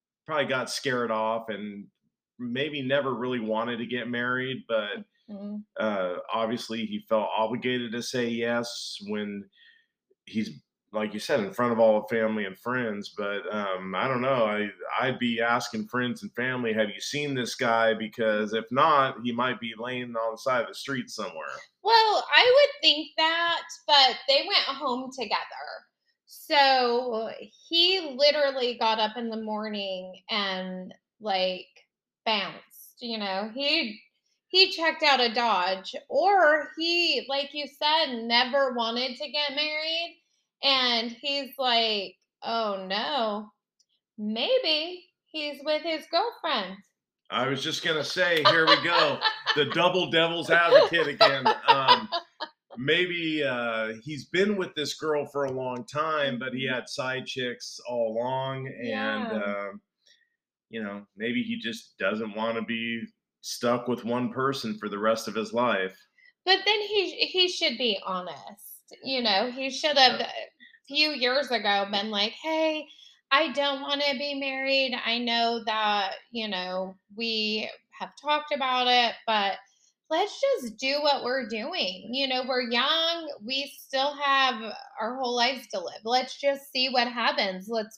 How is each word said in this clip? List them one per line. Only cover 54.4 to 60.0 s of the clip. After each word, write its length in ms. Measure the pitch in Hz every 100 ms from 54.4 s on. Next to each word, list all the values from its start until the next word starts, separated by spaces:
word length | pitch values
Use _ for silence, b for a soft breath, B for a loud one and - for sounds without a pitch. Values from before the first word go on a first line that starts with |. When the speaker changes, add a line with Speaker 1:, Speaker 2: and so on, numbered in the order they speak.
| 208 202
Speaker 1:
with 180 | 180 151
this 180 | 139 -
girl 300 | 156 147 139
for 200 | 143 139
a 60 |
long 320 | 131 127 123 117
time, 540 | 151 160 156 139 120
but 140 | 127
he 120 | 127 131
Speaker 2:
Mm-hmm. 100 | 123
Speaker 1:
had 140 | -
side 360 | - 131 131 -
chicks 540 | 131 123 117 - - 120
all 240 | 120 113 113
along, 500 | 123 131 135 135 98
and, 180 | 104 117
Speaker 2:
Yeah. 460 | 107 110 107 110 107 101 101 101
Speaker 1:
um, 120 | 98 - _